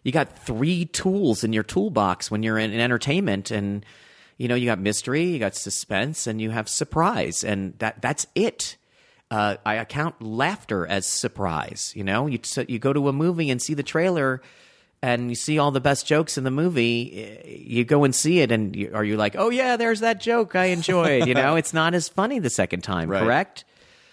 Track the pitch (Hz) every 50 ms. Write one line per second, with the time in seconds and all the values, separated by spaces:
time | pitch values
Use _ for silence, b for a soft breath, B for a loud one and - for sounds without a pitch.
0 | b 135 127 160 139 - - - - - 117 110 139 165 185 170 175 - - -
1 | - 190 190 202 190 131 110 - - 110 110 107 107 - - 180 202 220 143 110
2 | 101 92 90 - - - 107 107 110 113 110 110 110 107 104 117 120 123 123 113
3 | - 139 147 190 202 135 98 98 95 - 113 104 101 101 101 101 B B B B
4 | B B B B B B B B 123 120 123 123 120 120 113 92 98 104 104 -
5 | - 127 135 156 170 180 170 131 107 95 - - - 101 - - - - 107 95
6 | 117 147 156 - - 117 110 110 110 110 113 113 110 - - - - - - 151
7 | 165 202 240 104 69 67 85 - - 110 101 98 98 92 - - 110 110 - -
8 | - 123 147 - - - _ 170 214 214 - - - - - b b b b b
9 | b b b b b _ 113 107 104 104 98 - - 107 107 113 110 - - 143
10 | 156 170 - - 117 110 110 117 143 170 208 - - - - 92 82 78 98 98
11 | - - - - - 113 - - 98 87 80 76 - - - - - - - 107
12 | 98 98 98 113 139 151 127 110 - - - - 120 - 123 110 127 135 139 147
13 | 139 143 135 139 160 180 175 165 160 139 127 123 - - 156 143 139 - - 160
14 | 170 190 180 160 139 135 127 127 B B B B B B B B B B B _
15 | - 123 123 120 123 120 120 - - - 151 151 143 147 135 135 127 143 139 -
16 | - - 156 151 165 156 - 139 131 131 131 147 165 180 170 127 117 117 117 117
17 | 120 - - 101 110 101 107 - - - - - - - 117 120 120 - 156 143
18 | 147 135 127 - - 156 180 175 139 113 117 110 107 95 - - 101 - - 107
19 | 107 104 107 107 107 104 104 - 202 233 240 254 262 254 247 220 233 226 226 202
20 | 226 226 220 196 - 233 233 240 220 - - 185 185 185 180 170 165 - 185 175
21 | 165 156 139 123 120 127 123 123 131 139 160 165 151 - - 160 156 170 175 175
22 | 156 - - 185 202 240 285 233 165 117 - - 92 - 92 90 - - 95 85
23 | 82 82 98 95 110 113 123 156 196 - - - - b b b b b b b
24 | b b